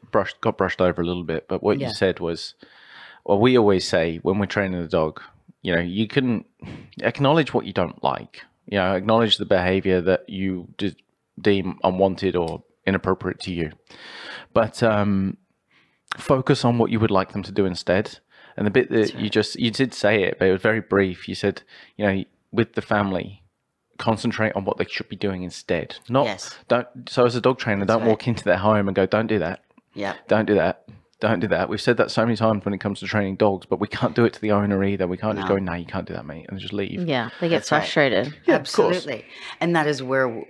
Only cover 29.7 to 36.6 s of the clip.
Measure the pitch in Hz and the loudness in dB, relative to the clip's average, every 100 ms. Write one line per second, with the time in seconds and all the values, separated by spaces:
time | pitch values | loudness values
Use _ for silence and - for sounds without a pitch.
29.7 | _ _ - 98 - - 104 104 101 82 | _ _ -8 -8 -8 0 2 4 4 2
30.7 | - - - _ _ 110 107 101 87 90 | -2 -12 -20 _ _ -2 0 0 0 0
31.7 | 107 - 117 110 - 113 110 113 107 101 | -2 0 2 2 2 0 2 2 0 -2
32.7 | 98 104 101 98 107 98 95 107 95 - | -4 -6 -6 -4 -2 -2 2 2 2 -4
33.7 | 92 104 - - - 117 - 107 101 101 | -4 -4 -2 -2 2 0 0 0 2 2
34.7 | 101 98 98 92 90 107 101 95 98 92 | 0 0 0 -4 -4 -4 -4 0 0 0
35.7 | 87 85 92 85 87 69 78 - 95 | -6 -8 -10 -8 -10 -12 -16 -12 -12